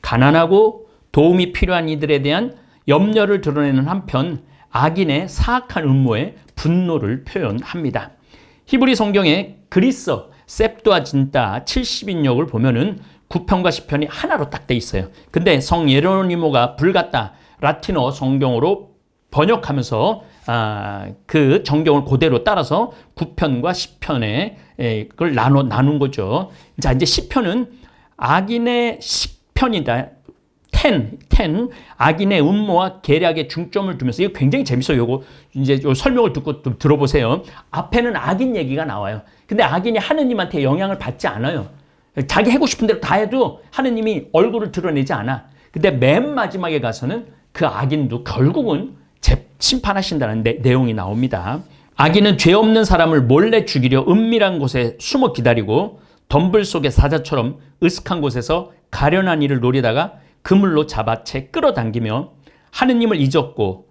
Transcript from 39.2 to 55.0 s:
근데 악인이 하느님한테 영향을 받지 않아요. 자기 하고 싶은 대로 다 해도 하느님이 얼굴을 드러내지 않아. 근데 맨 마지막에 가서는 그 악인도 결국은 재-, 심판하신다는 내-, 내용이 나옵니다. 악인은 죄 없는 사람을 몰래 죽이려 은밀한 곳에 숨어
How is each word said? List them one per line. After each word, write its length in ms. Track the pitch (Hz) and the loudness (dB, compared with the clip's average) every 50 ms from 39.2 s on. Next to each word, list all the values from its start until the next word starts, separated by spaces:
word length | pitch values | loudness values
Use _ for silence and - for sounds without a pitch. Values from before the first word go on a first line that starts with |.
| - _ _ _ _ | -12 _ _ _ _
근데 160 | _ 208 214 | _ 0 0
악인이 360 | 214 131 143 180 185 233 226 214 | 0 2 0 -2 -2 0 -2 -2
하느님한테 640 | 190 - 311 311 285 254 240 208 180 - - 156 | -2 -2 0 0 0 0 0 -2 -4 -4 -2 -2
영향을 360 | 139 131 139 175 196 196 196 196 | 0 0 0 0 0 -4 -6 -6
받지 280 | - 123 127 - - | -8 -10 -8 -6 -6
않아요. 420 | 170 107 107 120 143 170 135 95 - - - _ _ _ _ _ _ _ 143 135 143 | -6 -4 -4 -4 -4 -4 -6 -8 -10 -16 -20 _ _ _ _ _ _ _ -6 -6 -2
자기 220 | - - 214 240 | 0 0 2 2
하고 160 | 233 269 294 | 2 2 2
싶은 200 | 254 - - 220 | 0 0 -2 0
대로 140 | 214 196 - | 0 0 0
다 160 | - - 165 | 0 -2 0
해도 440 | 202 214 208 240 262 233 - - - - _ | 0 0 0 0 0 0 -2 -2 -10 -20 _
하느님이 580 | - - 262 262 233 220 214 220 208 151 - - | -6 -2 -2 -2 -2 -2 -2 -2 -2 -4 -6 0
얼굴을 400 | - 160 196 233 208 233 208 - | 2 2 2 2 0 -4 -4 -4
드러내지 400 | - 185 170 175 156 139 135 135 | -6 -4 -4 -2 0 -2 -2 -2
않아. 360 | 170 110 104 127 135 123 - - - _ _ _ | -4 -4 -4 -4 -6 -6 -8 -16 -20 _ _ _
근데 200 | _ 156 156 190 | _ 0 0 0
맨 440 | 147 123 127 131 151 208 254 294 294 | 2 2 2 4 4 2 0 -2 -4
마지막에 460 | 262 220 185 - 185 180 170 156 143 | -4 -4 -4 -4 -6 -4 -4 -4 -2
가서는 460 | 127 117 110 - 131 135 208 240 233 - - _ _ _ | -2 -4 -6 -4 -6 -6 -6 -6 -10 -14 -20 _ _ _
그 140 | _ - 170 | _ -4 -2
악인도 580 | 135 - 101 131 131 151 151 139 110 117 120 - | -2 -2 -2 -2 -2 0 -2 -2 -2 -4 -6 -8
결국은 720 | - - 120 127 147 - 320 262 220 151 156 214 - - - _ _ _ _ | -6 -2 2 2 2 2 0 0 0 -2 -2 -4 -8 -14 -20 _ _ _ _
재-, 240 | - - 131 - - _ _ _ | 0 0 0 0 -2 _ _ _
심판하신다는 840 | - - 269 254 - 202 196 196 190 - 175 147 127 110 107 110 | -2 -2 -2 0 -2 -2 -2 -2 -2 -2 -2 -2 -2 -2 -2 0
내-, 120 | 110 113 117 | 0 -2 -2
내용이 400 | - 113 131 127 131 131 120 110 | 0 2 2 4 4 2 2 0
나옵니다. 680 | 107 90 92 104 117 127 127 - 92 87 98 123 - - - - - _ _ _ | -4 -4 -4 -2 -2 -2 -2 -2 -4 -4 -6 -6 -8 -10 -14 -20 -20 _ _ _
악인은 420 | - 139 160 165 208 202 208 185 139 | 0 2 4 4 4 4 4 2 4
죄 160 | - 165 180 | 4 6 6
없는 320 | 208 220 220 220 220 220 | 6 6 4 4 4 4
사람을 360 | - 190 165 165 165 160 147 | 4 4 4 4 4 4 2
몰래 440 | 127 117 135 151 202 226 226 220 - | 4 4 4 4 4 4 2 0 0
죽이려 400 | - - 143 123 127 131 135 131 - | 0 -2 0 2 2 2 2 2 4
은밀한 500 | 175 208 226 226 233 226 202 190 180 156 | 4 4 4 2 2 2 2 2 0 -2
곳에 380 | 139 127 - 131 120 117 - | -4 -2 -2 -2 -2 -2 -4
숨어 360 | - | -8